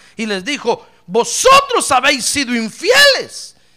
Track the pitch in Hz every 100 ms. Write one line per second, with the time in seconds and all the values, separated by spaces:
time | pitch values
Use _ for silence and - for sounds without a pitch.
0 | - - 220 196 190 277 226 190 - _
1 | - 214 233 - 494 539 554 466 - 262
2 | 269 285 - 285 247 240 220 - 359 523
3 | 571 427 185 - - _ _